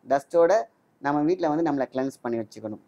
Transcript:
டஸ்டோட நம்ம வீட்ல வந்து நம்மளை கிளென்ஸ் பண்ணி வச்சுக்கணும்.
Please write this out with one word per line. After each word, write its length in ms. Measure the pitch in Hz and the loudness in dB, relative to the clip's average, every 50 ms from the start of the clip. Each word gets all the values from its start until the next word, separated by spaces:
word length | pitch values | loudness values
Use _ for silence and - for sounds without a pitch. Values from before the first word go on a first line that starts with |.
| _ | _
டஸ்டோட 480 | 123 135 143 139 _ - 170 170 170 196 226 - - _ _ _ _ _ _ | 0 -2 -2 -2 _ 2 4 4 4 4 2 0 -4 _ _ _ _ _ _
நம்ம 180 | - 139 147 147 | -4 -2 0 2
வீட்ல 280 | 147 156 185 185 170 156 | 2 0 0 0 0 -2
வந்து 180 | 147 160 170 | 0 0 0
நம்மளை 200 | 156 143 139 127 | 0 0 -2 -4
கிளென்ஸ் 300 | - - 131 131 135 - _ | -4 -4 -4 -4 -4 -6 _
பண்ணி 180 | - 120 117 117 | -8 -6 -6 -6
வச்சுக்கணும். 440 | 110 107 - 107 107 107 107 - _ | -6 -8 -14 -14 -12 -12 -12 -12 _